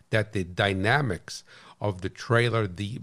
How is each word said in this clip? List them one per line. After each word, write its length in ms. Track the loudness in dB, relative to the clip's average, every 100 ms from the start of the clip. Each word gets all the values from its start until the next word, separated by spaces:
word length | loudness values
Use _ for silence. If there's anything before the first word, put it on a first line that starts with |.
| -2
that 240 | 0 0
the 100 | -4
dynamics 1040 | -4 0 2 2 2 2 2 -4 -8 -16 -16 -20 -20 -6
of 220 | -4 -4
the 80 | -6
trailer, 580 | -8 0 4 4 2 -2
the 320 | -4 -6 -6